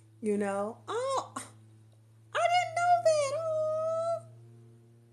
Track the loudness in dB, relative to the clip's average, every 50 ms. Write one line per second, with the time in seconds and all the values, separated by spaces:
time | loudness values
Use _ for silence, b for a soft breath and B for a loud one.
0 | b b -20 -6 -2 0 0 2 0 0 0 -2 -2 -4 -6 -10 -10 -6 -4 -2
1 | -2 0 0 -2 -2 -4 -10 -12 -14 -14 -18 -20 -20 -20 -20 -20 -20 -20 -20 -20
2 | -20 -20 -20 -20 -20 -8 -4 0 0 2 2 2 0 0 -2 0 2 4 4 4
3 | 4 4 4 4 2 0 0 -2 -2 -2 -2 0 0 0 -2 -2 -2 -2 -2 -2
4 | -2 -2 -4 -4 -6 -12 -20 -20 -20 -20 -20 -20 -20 -20 -20 -20 -20 -20 -20 -20
5 | -20 -20